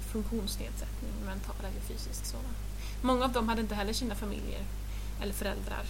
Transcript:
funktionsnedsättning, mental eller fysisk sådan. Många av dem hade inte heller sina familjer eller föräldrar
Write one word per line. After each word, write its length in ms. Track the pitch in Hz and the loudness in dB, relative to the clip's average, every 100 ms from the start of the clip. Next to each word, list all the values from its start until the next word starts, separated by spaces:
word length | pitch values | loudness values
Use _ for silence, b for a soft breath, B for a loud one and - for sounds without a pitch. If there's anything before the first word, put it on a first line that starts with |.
| - | 0
funktionsnedsättning, 1000 | 220 208 226 196 - - - - - 240 202 202 | 0 2 2 0 0 -2 -2 -2 -2 -2 -2 -2
mental 300 | 190 208 - | -2 -2 -2
eller 200 | 196 180 | -2 -2
fysisk 460 | - - - - - | -2 -2 -2 -2 -2
sådan. 300 | 120 120 - - B B B | -2 -2 -2 -2 B B B
Många 240 | 254 247 254 | 4 6 4
av 60 | |
dem 180 | 240 220 | 4 4
hade 120 | 226 | 4
inte 140 | 214 208 | 2 2
heller 180 | 202 | 2
sina 220 | 220 240 202 | 2 2 0
familjer 460 | 208 208 - - - - B B B - | -2 -2 -2 -2 -2 -2 B B B 0
eller 120 | 208 | 0
föräldrar 500 | 196 202 196 196 - | 0 0 0 -2 -2